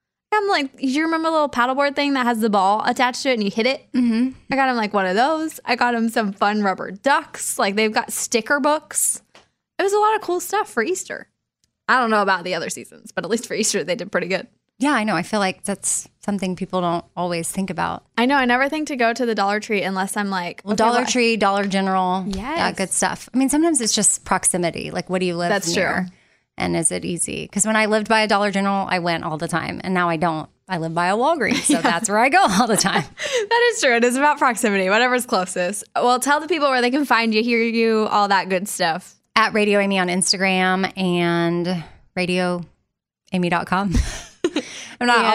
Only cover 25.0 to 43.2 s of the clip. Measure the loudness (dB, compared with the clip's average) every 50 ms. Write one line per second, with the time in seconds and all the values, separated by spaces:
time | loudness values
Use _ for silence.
25 | -6 -4 -2 -2 0 -2 -2 -2 -2 0 -2 -2 0 -2 0 0 0 0 -2 -2
26 | -4 -6 -8 _ _ _ _ _ _ _ _ -6 -2 -2 0 0 0 -2 -2 -4
27 | -6 -6 -6 -6 -6 -6 -6 -10 -10 -6 -2 -2 0 2 2 2 2 2 2 0
28 | 2 2 2 2 4 2 2 2 2 0 0 0 0 0 0 0 -2 -2 -2 -2
29 | 0 -2 -2 -2 -4 -6 -6 -4 -4 -4 -4 -4 -4 -4 -8 -8 -4 -2 0 0
30 | 2 0 0 0 0 -2 -2 -4 -8 -12 _ _ _ -8 -6 -6 -4 -4 -2 -2
31 | 0 0 0 2 2 0 0 0 0 -2 -2 0 0 0 0 2 2 0 0 0
32 | -2 0 2 2 4 4 4 4 4 4 4 2 2 2 2 2 2 0 0 -2
33 | -4 -4 -10 -10 -8 -2 -2 -2 0 2 2 4 4 2 2 2 2 2 4 4
34 | 4 2 2 2 2 2 2 4 2 0 2 2 0 0 2 2 2 2 4 4
35 | 4 2 2 0 -2 0 -2 -2 -2 -2 -4 -4 -4 -4 -4 -8 -12 _ -2 0
36 | 2 2 2 2 2 0 0 0 0 -2 -2 0 2 2 2 2 2 2 2 0
37 | 2 2 2 2 2 2 2 0 2 2 2 2 0 0 2 2 2 2 2 2
38 | 0 2 2 0 2 4 2 0 2 0 -2 -2 -2 -4 -4 -2 -2 -2 -2 -4
39 | -8 -14 -20 _ _ _ 2 2 2 4 2 0 2 2 2 2 2 2 2 0
40 | 0 0 0 -2 0 0 0 0 0 0 2 2 2 2 2 0 -2 -4 -4 -2
41 | -2 0 0 0 0 0 0 0 0 0 0 -2 -2 -2 -4 -4 -6 -12 -20 -20
42 | _ _ -6 -4 -2 -2 0 0 0 -2 -2 -6 -8 -12 _ _ _ _ _ _
43 | _ _ _ _